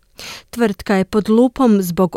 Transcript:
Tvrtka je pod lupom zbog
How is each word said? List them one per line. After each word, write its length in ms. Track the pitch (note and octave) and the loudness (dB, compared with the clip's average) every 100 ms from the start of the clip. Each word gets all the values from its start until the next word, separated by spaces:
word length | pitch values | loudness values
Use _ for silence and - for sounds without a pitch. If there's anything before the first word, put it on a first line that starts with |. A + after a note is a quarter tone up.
| _ - - - _ | _ -20 -18 -18 _
Tvrtka 440 | - A#3 G3+ - | -2 -2 -2 -2
je 100 | G3 | -2
pod 240 | F#3 G#3+ G3+ | 0 -2 2
lupom 540 | A3 B3+ - B3+ G3+ | 2 2 2 2 2
zbog 340 | F#3 E3+ F#3 | 0 -2 -2